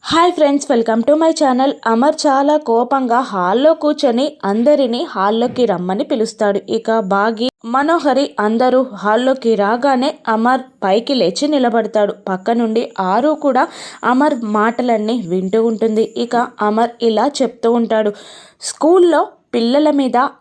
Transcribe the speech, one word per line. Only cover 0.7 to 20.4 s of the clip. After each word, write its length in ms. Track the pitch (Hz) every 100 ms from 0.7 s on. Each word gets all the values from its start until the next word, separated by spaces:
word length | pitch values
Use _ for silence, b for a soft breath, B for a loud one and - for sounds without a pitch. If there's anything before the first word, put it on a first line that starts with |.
| 247 226 226 226
to 80 |
my 180 | 311 320
channel. 400 | 320 285 254 269 - -
అమర్ 280 | 226 269
చాలా 420 | 302 311 269 277 302
కోపంగా 640 | 302 233 240 269 262 233
హాల్లో 540 | 262 202 180 214 294
కూర్చొని 640 | 320 302 294 277 233 285 294
అందరినీ 640 | 196 208 240 294 262 233 330
హాల్లోకి 560 | 208 196 226 240 240 233
రమ్మని 380 | 180 180 190
పిలుస్తాడు. 560 | 302 262 220 - 208 202 -
ఇక 320 | 220 226 226
బాగి, 500 | 196 196 208 220 247 -
మనోహరి 680 | 226 247 285 339 285 254 277 -
అందరూ 460 | 208 226 247 254 262
హాల్లోకి 600 | 202 196 220 262 262 226
రాగానే 600 | 220 202 233 277 262 262 - -
అమర్ 320 | 220 233 262 262 _
పైకి 300 | 196 202 233
లేచి 340 | 269 175 190 285
నిలబడతాడు. 680 | 294 247 226 220 220 208 - -
పక్క 220 | 185 190
నుండి 420 | 233 233 220 - -
ఆరు 280 | 190 202 277
కూడా 400 | 302 294 247 302 B B B
అమర్ 300 | 220 254 294 285
మాటలన్నీ 800 | 226 214 214 233 247 226 214 240 180
వింటూ 400 | 185 190 220 226
ఉంటుంది. 480 | 220 226 220 220 -
ఇక 200 | 240 240 247 -
అమర్ 300 | 208 214 233 240
ఇలా 280 | 233 214 247 285
చెప్తూ 300 | 254 - 226
ఉంటాడు, 400 | 233 226 220 214 208 B B B B
"స్కూల్లో 680 | - - 302 370 349 302 392 - _
పిల్లల 360 | 240 226 269 302
మీద 380 | 285 262 240 269 -